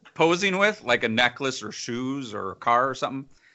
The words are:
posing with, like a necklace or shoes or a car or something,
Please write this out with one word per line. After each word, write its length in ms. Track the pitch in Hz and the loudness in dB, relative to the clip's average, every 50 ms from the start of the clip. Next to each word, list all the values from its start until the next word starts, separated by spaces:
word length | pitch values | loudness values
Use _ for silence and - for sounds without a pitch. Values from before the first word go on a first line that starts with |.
| - - - | -20 -8 -2
posing 420 | - 160 165 175 175 202 196 180 190 | 2 2 4 4 2 2 0 2 2
with, 240 | 196 214 208 - - | 2 2 0 0 0
like 220 | 123 123 110 123 | 0 2 2 2
a 40 | 113 | 2
necklace 540 | 110 117 123 120 120 - 143 135 127 - 104 | 2 2 2 2 2 0 -4 -4 -4 -4 -8
or 80 | 107 | -12
shoes 600 | - - - - 117 120 127 131 135 143 131 113 104 | -12 -10 -8 -6 -6 -4 -4 -4 -6 -6 -8 -8 -8
or 180 | 101 98 95 90 | -8 -6 -8 -8
a 40 | |
car 320 | - - 120 120 120 131 135 | -4 2 4 4 4 4 2
or 60 | 127 | -2
something, 340 | - - - 131 135 139 - - _ _ _ _ | -4 -6 -6 -6 -8 -10 -14 -18 _ _ _ _